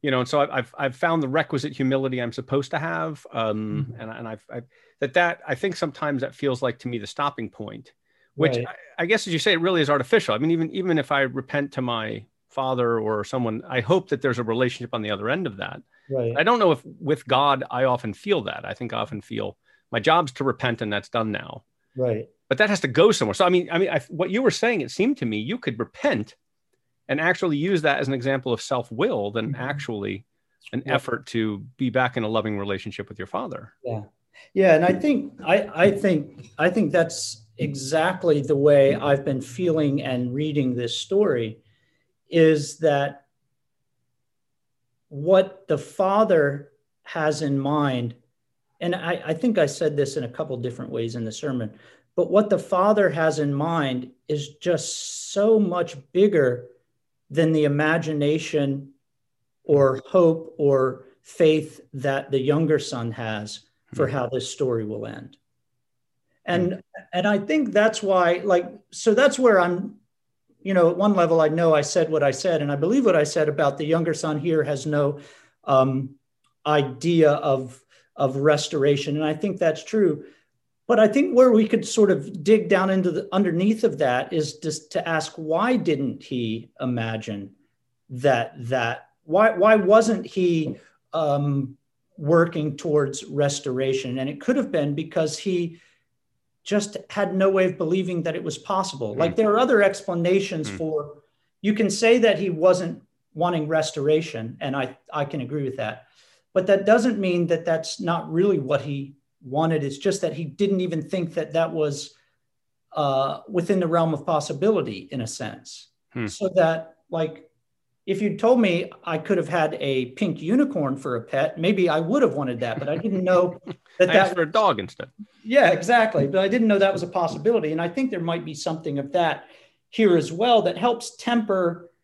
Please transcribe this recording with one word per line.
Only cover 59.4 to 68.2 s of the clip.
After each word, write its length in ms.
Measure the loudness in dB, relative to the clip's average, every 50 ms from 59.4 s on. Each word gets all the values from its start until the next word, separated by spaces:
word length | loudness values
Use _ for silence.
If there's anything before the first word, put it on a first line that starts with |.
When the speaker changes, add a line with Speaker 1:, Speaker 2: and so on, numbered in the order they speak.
| _ _ _ _ _
Speaker 2:
or 380 | 2 4 4 6 4 2 0 -8 0
hope 460 | 4 4 6 6 4 2 -4 -14 -6 0
or 480 | 2 2 4 4 2 0 -2 -6 -14 -20 _ _
faith 600 | _ -20 -2 2 4 4 4 4 0 -4 -14 -20 -20 _ -14
that 380 | -6 -4 -2 -2 -2 -4 -2
the 80 | -2 -2
younger 400 | 0 2 2 2 2 2 2 0
son 320 | 0 -4 -6 -6 -6 -6
has 500 | -6 -6 -6 -6 -6 -6 -8 -10 -12 -16 _ _ _ _ _ _ -4
for 140 | -4 -2 -2
Speaker 1:
Hmm. 60 | -2
Speaker 2:
how 140 | -4 -4 -4
this 220 | -4 -6 -6 -6
story 360 | -6 -4 -2 -2 -2 -2 -4
will 200 | -6 -8 -8 -8
end. 320 | -10 -10 -12 -16 -20 -20 _ _ _ _ _ _ _ _ _ _ _ _ _ _ _ _ _ _ _ _ _ _
And, 280 | -2 0 0 0 0 -2
Speaker 1:
Hmm. 60 | -6 -12 _ _ -20 -18 _ -4
Speaker 2:
and 140 | -2 0 2
I 100 | 0 0
think 320 | 0 0 0 0 0 2
that's 300 | 2 2 2 2 2 0
why, 400 | -2 2 2 4